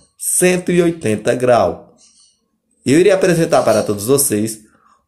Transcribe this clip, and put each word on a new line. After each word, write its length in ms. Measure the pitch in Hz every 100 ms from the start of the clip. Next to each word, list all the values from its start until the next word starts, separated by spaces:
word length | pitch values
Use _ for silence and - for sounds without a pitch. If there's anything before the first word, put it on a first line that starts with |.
| _ -
cento 540 | - - 185 180 180
e 100 | 175
oitenta 500 | 170 165 110 107 120 123
grau. 580 | 123 117 90 85 - _ _ _ _ _ _ _ _ _
Eu 140 | 120 151
irei 140 | 185
apresentar 500 | 190 190 165 160 135
para 220 | 120 107
todos 220 | - 101 104
vocês 560 | 139 - 104 110 110 _ _ _ _